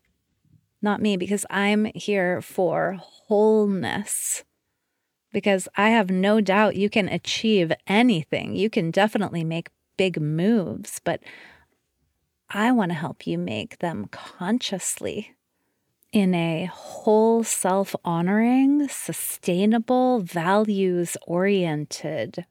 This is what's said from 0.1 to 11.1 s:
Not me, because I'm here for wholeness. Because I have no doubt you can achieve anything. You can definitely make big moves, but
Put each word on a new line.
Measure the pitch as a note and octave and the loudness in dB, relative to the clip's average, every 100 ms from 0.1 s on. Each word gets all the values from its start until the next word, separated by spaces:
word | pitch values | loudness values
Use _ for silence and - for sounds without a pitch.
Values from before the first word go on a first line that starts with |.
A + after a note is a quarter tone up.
| _ _ _ _ _ _ _ | _ _ _ _ _ _ _
Not | G#3 G3+ | -2 0
me, | G#3+ F#3+ | 0 -2
because | F#3 G3+ - | -2 -4 -4
I'm | F#3+ G3+ G#3+ G#3+ | 0 2 2 0
here | - - G3+ F3+ F3+ | -4 -2 0 0 -2
for | - - F3 D#3 D#3+ F#3+ | -4 -2 0 0 -2 -4
wholeness. | - _ - G#3 A3 A3 G#3 F#3+ G2 - G3+ - - - - _ _ _ _ _ _ _ _ | -12 _ 0 4 4 4 2 0 -2 -4 -6 -6 -6 -8 -10 _ _ _ _ _ _ _ _
Because | G#3 G#3 F#3+ - - | -2 0 0 0 0
I | G#3+ | 4
have | A#3 F#3 | 4 2
no | F#3 G3 A3 | 2 4 4
doubt | F#3+ G3 G#3+ - | 4 2 2 2
you | G3+ | 0
can | A3+ F#3 | 0 0
achieve | F3 - - A3 G#3 D#3+ - - | -4 -6 -2 2 2 2 -2 0
anything. | G3+ B3 E3+ - - F2+ | 2 4 2 -2 -6 -4
You | A2 G#3+ | -2 -2
can | A3 E3 | 0 0
definitely | F#3 G#3+ A3+ F#3+ E3+ | 2 2 0 -4 -4
make | D#3+ E3 - _ _ - | -4 -6 -8 _ _ -2
big | F#3+ E3+ | -2 0
moves, | D3+ D#3 F#3+ A#3 D#3+ F2+ - - | -2 0 2 2 0 -8 -12 -6
but | - | -4